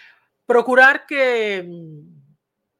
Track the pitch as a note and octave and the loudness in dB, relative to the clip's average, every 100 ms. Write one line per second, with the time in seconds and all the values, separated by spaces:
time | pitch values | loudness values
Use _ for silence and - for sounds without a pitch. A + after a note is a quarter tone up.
0 | _ _ _ _ - A#3+ A#3 B3+ C4 D4 | _ _ _ _ 0 0 2 4 4 2
1 | - C#4+ B3+ A#3 G#3+ G3 F3 E3+ D#3+ D3+ | -6 -4 -2 -2 -6 -8 -12 -18 -20 -20
2 | E3 D#3 C#3 D3+ _ _ _ | -20 _ _ _ _ _ _